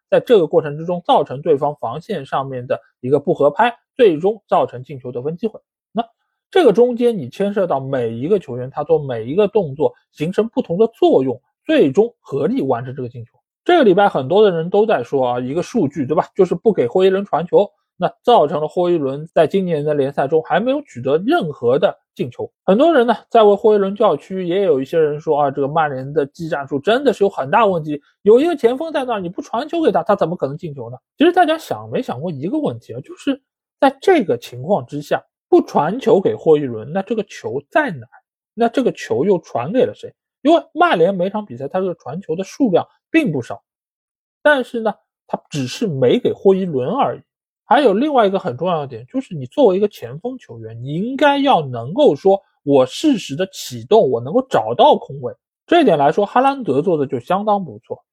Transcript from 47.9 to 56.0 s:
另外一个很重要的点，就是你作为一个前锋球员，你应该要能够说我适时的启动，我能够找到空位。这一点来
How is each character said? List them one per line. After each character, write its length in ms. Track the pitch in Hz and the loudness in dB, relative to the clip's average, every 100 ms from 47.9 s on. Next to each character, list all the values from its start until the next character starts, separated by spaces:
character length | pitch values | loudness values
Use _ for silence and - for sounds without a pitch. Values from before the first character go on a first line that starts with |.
另 200 | 196 302 | 2 2
外 140 | 262 202 | 2 2
一 20 | |
个 80 | 190 | 0
很 200 | 170 123 | -4 -4
重 100 | 175 | -2
要 140 | 165 | -4
的 60 | 139 | -6
点， 180 | 113 123 | -12 -10
就 160 | 262 | -10
是 140 | - 160 | -8 -10
你 100 | 127 | -8
作 220 | - 240 | 2 2
为 100 | 185 | 2
一 20 | |
个 80 | 208 | -2
前 320 | - 117 147 | -4 -16 -12
锋 180 | 247 262 | -12 -12
球 220 | - 117 | -16 -16
员， 240 | 110 117 | -14 -12
你 120 | 131 156 | -8 -6
应 200 | 233 269 | -6 0
该 220 | 294 285 | 2 2
要 240 | 277 196 | 2 2
能 320 | 139 123 120 | 0 -8 -4
够 200 | 220 269 | 2 4
说 280 | 143 190 196 _ _ | 4 2 2 _ _
我 220 | 143 139 127 | 2 4 2
适 320 | - 311 226 | 0 0 0
时 200 | - 143 | -2 -6
的 100 | 190 | -6
启 320 | - - 123 110 | -8 -14 -10 2
动， 260 | 220 151 | 4 4
我 80 | 117 | 0
能 140 | 123 | -2
够 120 | 226 254 | -4 0
找 240 | 131 110 | -2 0
到 240 | 123 277 233 | 4 4 4
空 240 | - 139 | -2 -12
位。 120 | 120 - _ _ - | -12 -14 _ _ 0
这 140 | 349 | 2
一 60 | 254 | 4
点 120 | |
来 140 | 151 | 4